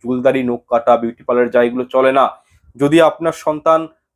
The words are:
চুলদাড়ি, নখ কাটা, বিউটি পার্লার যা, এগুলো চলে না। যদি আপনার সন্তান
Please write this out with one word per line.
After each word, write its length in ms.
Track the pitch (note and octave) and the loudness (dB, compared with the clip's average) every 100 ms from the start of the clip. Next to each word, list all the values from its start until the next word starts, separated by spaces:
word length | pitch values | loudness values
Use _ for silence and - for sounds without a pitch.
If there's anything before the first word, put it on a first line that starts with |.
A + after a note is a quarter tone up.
চুলদাড়ি, 400 | A#2+ B2+ C3 C3 | -8 -2 0 0
নখ 180 | B2 A#2+ - | -2 -6 -2
কাটা, 280 | A#2 B2 A#2 | -2 2 2
বিউটি 280 | A#2 A#2 | 0 -8
পার্লার 260 | - B2 A#2+ | -4 -2 0
যা, 120 | B2 | 2
এগুলো 220 | A#2+ B2 | 0 -2
চলে 280 | B2 C3 C3 | -4 0 2
না। 180 | C3+ A#2+ - _ _ _ A#2+ | 2 0 -2 _ _ _ -4
যদি 240 | C#3+ D#3+ | 0 4
আপনার 320 | D#3+ - E3 | 2 0 -6
সন্তান 560 | D#3 - D3+ D#3+ D#3+ D#3+ _ _ | -6 -6 -2 0 0 -2 _ _